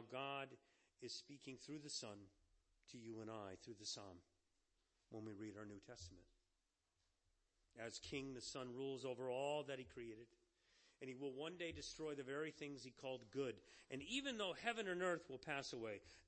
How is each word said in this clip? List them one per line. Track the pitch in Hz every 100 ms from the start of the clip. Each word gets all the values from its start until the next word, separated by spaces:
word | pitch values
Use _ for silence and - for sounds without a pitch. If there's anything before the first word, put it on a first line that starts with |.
| 117
God | 127 139 139 135 123 - - _ _
is | -
speaking | - - 143 139 127
through | - 151
the | 147
Son | - 117 101 95 - - - _ _ -
to | 123
you | 113 113
and | 110
I | 110 98 92
through | - 104
the | 104
Psalm | - 101 87 - _ _ _ _ _ _ _ _
when | 110
we | 110
read | 101 107 98
our | 107
New | 101 -
Testament. | 120 - 90 87 _ _ _ _ _ _ _ _ _ _ _ _ _ _ 120
As | 113 -
King, | - 143 135
the | 127
Son | - 139 127 123
rules | 135 135 131
over | 120 131
all | 123 139 151 147
that | 135
he | 127
created, | - 117 110 120 - _ _ _ - - -
and | 131
he | 127
will | 139
one | 131 160 180
day | 170
destroy | 151 139 - 156 143
the |
very | 127 139 156
things | 151 147 139
he | 127
called | 117 135 127 113
good. | 123 135 104 - - -
And | 131 147
even | 254 277 233
though | 196 160
heaven | 233 226 202
and | 175
earth | 180 170 170
will | 131
pass | - 139 135
away, | 127 113 101 - -